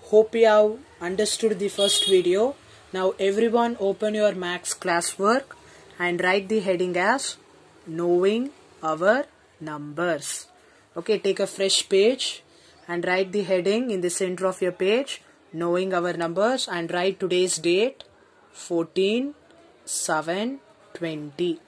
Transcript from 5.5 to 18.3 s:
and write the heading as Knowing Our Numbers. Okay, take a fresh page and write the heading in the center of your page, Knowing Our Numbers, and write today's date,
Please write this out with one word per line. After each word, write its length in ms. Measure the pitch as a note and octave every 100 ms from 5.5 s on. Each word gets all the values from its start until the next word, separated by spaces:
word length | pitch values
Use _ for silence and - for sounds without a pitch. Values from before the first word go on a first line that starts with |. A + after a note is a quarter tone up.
| - - - - -
and 240 | F3 F3
write 260 | F3+ G3 F#3+
the 120 | A3
heading 360 | F#3+ F3+ F3+ F3+
as 400 | G3 C4 - - - - - - -
Knowing 640 | D#3+ F3 F3 F#3+ A3 C4 - - -
Our 440 | D#3+ D#3 F3+ B3 C#4+ _ _ _
Numbers. 840 | D#3 D3+ D3 D3 F3 D#3 - - - - _ _ _ -
Okay, 220 | - G#3
take 220 | - F#3+
a 60 | -
fresh 420 | - G3 - -
page 540 | F#3+ G#3 C4 - - _ _ - - -
and 180 | F3 F3+
write 260 | F#3 F#3+
the 100 | G3
heading 480 | F#3 F#3 F3+ G#3+ B3+
in 100 | G3
the 100 | F3
center 360 | F3 F#3+ F3+ F#3+
of 140 | F#3
your 100 | F#3
page, 500 | F3 F#3 A3+ C#4 - - _ _
Knowing 420 | D#3+ E3+ F3 F#3+
Our 180 | F#3 F3
Numbers, 560 | E3+ E3+ E3+ G#3+ C4 -
and 240 | F3 E3
write 280 | F3 F#3 F#3
today's 360 | F#3 F3+ F#3 E3+
date, 460 | E3 F3+ A#3 - - _ _